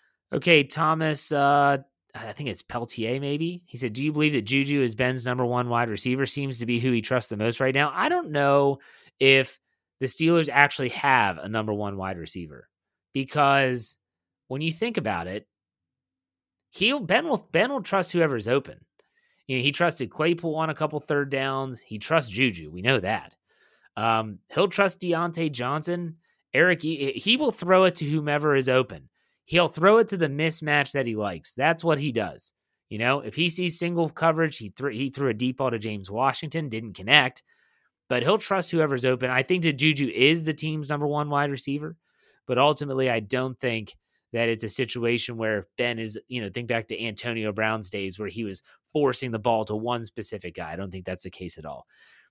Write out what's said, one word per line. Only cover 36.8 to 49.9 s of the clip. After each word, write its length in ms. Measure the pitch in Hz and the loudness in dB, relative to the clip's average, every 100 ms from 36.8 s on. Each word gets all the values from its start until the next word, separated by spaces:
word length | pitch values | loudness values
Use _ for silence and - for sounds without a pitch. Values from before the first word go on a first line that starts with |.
| 113 | -8
connect, 500 | 92 95 147 127 - _ _ _ _ _ _ _ | -10 4 6 6 -4 _ _ _ _ _ _ _
but 160 | 123 | 0
he'll 140 | 123 208 | 2 0
trust 340 | - 196 170 | 0 -2 0
whoever's 320 | 170 151 131 | 0 0 2
open. 260 | 127 127 127 | 0 0 0
I 140 | 127 | 0
think 200 | 131 185 | 0 0
that 100 | 165 | 0
Juju 360 | 139 156 143 135 | 2 0 2 -2
is 300 | 87 135 165 | 4 4 4
the 100 | 160 | 0
team's 360 | 147 156 156 139 | -4 -4 -6 -4
number 180 | 147 147 | -4 -2
one 220 | 147 147 | -2 0
wide 220 | 143 143 | 0 0
receiver, 460 | 135 - 143 151 165 _ _ _ _ - | -2 -4 -6 -6 -14 _ _ _ _ -4
but 100 | 123 | 4
ultimately 520 | 143 147 143 131 131 | 4 4 -2 0 0
I 100 | 117 | 0
don't 400 | 101 131 131 123 | 0 -2 -2 -2
think 340 | 127 113 104 - _ _ _ | -2 -2 -6 -16 _ _ _
that 180 | 117 117 | -2 0
it's 140 | 113 | 0
a 60 | 110 | -4
situation 680 | - 123 123 117 120 - 117 | -4 -4 -2 0 0 -2 -4
where 300 | 110 107 92 - | -2 -2 -4 -4
Ben 220 | 120 117 | -4 -2
is, 200 | 113 107 - | -6 -8 -8
you 140 | 123 | -8
know, 80 | 104 | -6
think 180 | 120 117 | -8 -2
back 200 | 117 110 | -4 -2
to 180 | 95 113 | -6 -6
Antonio 460 | 104 120 113 107 | -6 -6 -4 -4
Brown's 400 | 101 110 110 98 | -2 -2 -2 -6
days 260 | 101 98 92 | -6 -6 -6
where 120 | 104 | -10
he 140 | 92 | -8
was 200 | 110 95 _ _ _ | -8 -10 _ _ _
forcing 380 | 156 143 123 127 | 2 2 2 -4
the 80 | 113 | -2
ball 260 | 110 113 107 | 2 2 0
to 100 | 107 | -4
one 300 | 117 | -2